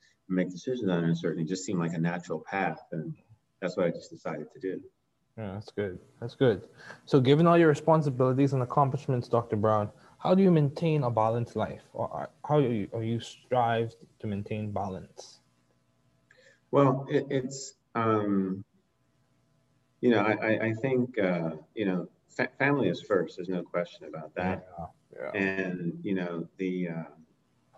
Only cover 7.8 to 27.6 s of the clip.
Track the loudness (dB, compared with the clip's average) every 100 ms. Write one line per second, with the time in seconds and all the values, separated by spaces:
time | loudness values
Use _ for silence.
7.8 | 4 4 2 2 2 4 2 2 0 2
8.8 | 2 0 -2 -2 2 0 2 2 4 4
9.8 | 0 -6 -20 -4 2 6 6 6 4 0
10.8 | 0 2 2 2 2 0 -2 -4 -4 -6
11.8 | -12 -8 -6 -6 -10 _ 0 2 2 0
12.8 | -4 -4 -4 -4 -6 -14 -2 2 2 2
13.8 | -2 -8 -20 _ -8 -6 -6 -6 -6 -6
14.8 | -6 -8 -12 -20 -20 -20 _ _ _ _
15.8 | _ _ _ _ _ _ _ _ _ 4
16.8 | 4 2 0 -2 0 -2 -4 -10 -14 -20
17.8 | _ -2 2 2 2 0 0 -4 -10 _
18.8 | _ _ _ _ _ _ _ _ _ _
19.8 | _ -2 2 4 2 0 0 0 -2 -2
20.8 | -2 0 -2 0 0 0 -4 -8 -12 -4
21.8 | -2 -2 -6 _ _ -6 -6 -2 0 2
22.8 | 0 -2 0 0 0 -8 -6 -6 -4 -6
23.8 | -6 -10 -14 -14 -12 -6 -4 -4 -10 -14
24.8 | -14 _ _ -12 -6 -2 -2 -2 -4 -4
25.8 | -6 -6 -4 -4 -4 -6 -10 -6 -4 -4
26.8 | -4 -6 -10 -16 -20 _ _ _